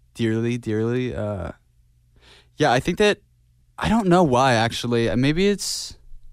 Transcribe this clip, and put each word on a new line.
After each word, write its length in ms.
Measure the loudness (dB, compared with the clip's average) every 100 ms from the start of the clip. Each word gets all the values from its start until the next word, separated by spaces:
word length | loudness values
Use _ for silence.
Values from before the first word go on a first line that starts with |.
| _
dearly, 440 | -4 -2 0 -2 -4
dearly. 560 | -4 -2 -2 -4 -6 -6
Uh, 360 | -8 -8 -10 -14 _ _ _ _ _ _ -20 -20 _ -2
yeah, 140 | 0
I 80 | 2
think 180 | 0 2
that, 200 | 2 2 _ _ _ _ _ -8
I 120 | -2
don't 180 | 0 4
know 160 | 4
why, 300 | 4 4 4
actually. 560 | 4 0 -2 -2 0 0
Uh, 60 | 2
maybe 300 | 0 2 2
it's 500 | 0 -4 -8 -10 -16 -18 -18 -18